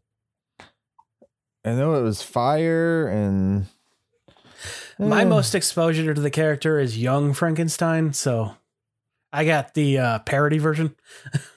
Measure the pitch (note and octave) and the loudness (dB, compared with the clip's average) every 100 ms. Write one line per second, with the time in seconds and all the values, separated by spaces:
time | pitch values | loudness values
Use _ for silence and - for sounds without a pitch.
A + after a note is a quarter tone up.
0 | _ _ _ _ _ - - _ _ _ | _ _ _ _ _ -20 -20 _ _ _
1 | _ _ _ _ _ _ A2 B2 D3+ D3 | _ _ _ _ _ _ -4 -2 0 2
2 | A2+ G2+ - B2 B2+ D#3 E3 E3 E3+ E3 | 0 -2 -4 -2 0 2 0 0 0 0
3 | C3 G#2 G2+ G2 F#2+ G2+ F#2+ _ _ _ | 0 0 0 0 0 -2 -4 _ _ _
4 | _ _ _ _ - - - - - - | _ _ _ _ -20 -18 -16 -16 -14 -4
5 | G#3 G#3+ - A3 A#2+ F#3+ - F3 E3 D#3+ | 0 4 4 4 2 0 0 0 0 2
6 | D#3+ D3 C#3+ D#3 D#3 D3 D#3+ D3+ C3 A2+ | 0 0 0 0 0 0 0 0 0 -2
7 | B2 C#3 C#3+ C3+ E3+ D#3+ E3 - E3 D#3+ | 0 2 0 0 0 0 -2 -2 0 0
8 | D#3 C#3 C#3 A#2 G#2 - _ _ _ _ | 0 -2 -2 -2 -4 -8 _ _ _ _
9 | _ _ _ C#3+ D#3 D3+ C3+ D#3 C#3+ C3+ | _ _ _ -2 0 0 -2 -2 0 2
10 | B2 A2 - C#3+ D3 D#3 D#3 D3+ D#3 - | 0 -2 -2 0 2 2 0 0 -4 -6
11 | - - - C#3+ - | -20 -20 -8 -8 -8